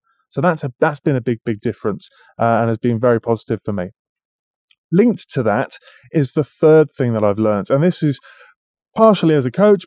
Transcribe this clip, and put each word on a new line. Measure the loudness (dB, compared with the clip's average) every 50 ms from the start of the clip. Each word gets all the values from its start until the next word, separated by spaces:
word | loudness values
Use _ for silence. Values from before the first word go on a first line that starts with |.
| _ _ _ _ _ _
So | -6 -2
that's | 0 0 0 -2 -4
a, | -8 -4 _
that's | -2 -2 -2 -2
been | -2 -2 -2
a | -2
big, | -2 -4 -4 -4 _
big | -6 -6 -4
difference, | -6 -6 -6 -4 -6 -6 -6 -6 -8 -14 -16 -20 -20 _ _ -4
uh, | -2 0 0 0
and | 0 0
has | -2 -2
been | -2 -2 -2 0
very | 0 0 0 0
positive | 0 -2 -4 -4 -4 -6 -6 -6 -6
for | -6 -6
me. | -6 -8 -8 -12 _ _ _ _ _ _ _ _ _ _ _ _ _ _ _ -20 -20 _ _
Linked | 0 2 2 2 2 -2 -6 -6
to | -4 -2 0
that | 0 0 0 -2 -4 -8 -12 -12 -18 -20 -20 -20 _
is | -2 -2 -2 0 -2
the | -4 -4
third | -4 -2 0 2 4 6 6 4 2
thing | -2 -4 -2 -2 0
that | 0 0
I've | 0 0 0
learned, | 0 0 0 -2 -2 -2
and | 0 0 2
this | 0 0 0 -2
is | -2 -2 -4 -8 -14 -20 -20 -20 -20 _ _ _ _ _ _ _ _ _
partially | 4 4 4 4 4 2 2 2
as | 2 0
a | -2 0
coach, | 2 4 4 4 2 0